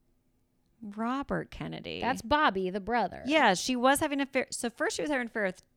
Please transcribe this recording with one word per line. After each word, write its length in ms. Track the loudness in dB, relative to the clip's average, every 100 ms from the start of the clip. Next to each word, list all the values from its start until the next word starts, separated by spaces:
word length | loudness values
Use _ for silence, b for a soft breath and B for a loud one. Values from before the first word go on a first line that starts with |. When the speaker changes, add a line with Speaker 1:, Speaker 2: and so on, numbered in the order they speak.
| _ _ _ _ _ _ _ _
Speaker 1:
Robert 680 | -14 -6 -4 -4 -2 -4 -4
Kennedy. 500 | -10 -10 -8 -8 -4
Speaker 2:
That's 220 | -2 -2
Bobby, 480 | 0 2 2 2 -2
the 100 | -4
brother. 420 | -2 0 0 -4 0
Speaker 1:
Yeah, 280 | 4 6
she 200 | 4 0
was 240 | 2 4 4
having 220 | 2 0
an 80 | 0
affair. 180 | -2 -2
So 200 | -4 -6
first 240 | -2 -2 -2
she 60 |
was 80 | -2
having 120 | -2
an 40 | -2
affair 160 | -2 -2
with 160 | -4 _